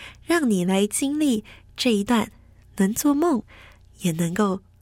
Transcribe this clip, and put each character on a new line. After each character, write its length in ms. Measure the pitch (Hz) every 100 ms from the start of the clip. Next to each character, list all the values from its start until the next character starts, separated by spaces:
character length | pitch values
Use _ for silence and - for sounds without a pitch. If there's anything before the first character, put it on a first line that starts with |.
| - - -
让 240 | 339 269
你 160 | 196 175
来 220 | 190 208
经 320 | - 277 294
历 240 | 302 220 - - - -
这 160 | 254
一 100 | 208
段 280 | 208 233 - - - - - -
能 160 | 190
做 200 | 233 294
梦， 300 | 285 349 247 - - - - - -
也 100 | 180
能 220 | 160 170
够 280 | 180 208 190 - _